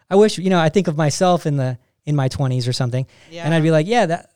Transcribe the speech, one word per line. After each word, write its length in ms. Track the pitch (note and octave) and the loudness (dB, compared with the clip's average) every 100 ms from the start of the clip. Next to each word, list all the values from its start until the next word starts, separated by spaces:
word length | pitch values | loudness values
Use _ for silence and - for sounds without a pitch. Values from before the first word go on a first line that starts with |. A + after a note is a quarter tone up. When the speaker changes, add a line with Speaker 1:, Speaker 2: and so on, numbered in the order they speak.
| - | 0
Speaker 1:
I 60 | G3 | 2
wish, 200 | G#3+ - | 2 2
you 140 | F#3 | 0
know, 80 | F3+ | 2
I 80 | D#3+ | 2
think 180 | G3+ F3 | 2 -2
of 80 | D3+ | 0
myself 480 | D3+ - F#3 F3 D#3 | -2 0 0 2 0
in 100 | C#3+ | -2
the, 220 | B2+ B2 _ _ | -4 -6 _ _
in 100 | - | -4
my 140 | D3 C3 | -2 -2
twenties 400 | - C3+ B2+ A#2+ | -2 -2 -2 -2
or 40 | |
something. 320 | B2 B2 B2+ C3 _ - | -4 -4 -4 -6 _ -20
Speaker 2:
Yeah. 140 | E3+ D#3+ | -8 -2
Speaker 1:
And 80 | |
I'd 80 | E3 | 2
be 80 | D#3+ | 2
like, 160 | D#3 E3 | 2 2
yeah, 180 | A#3+ F3 | 0 0
that 240 | E3+ - | -2 -8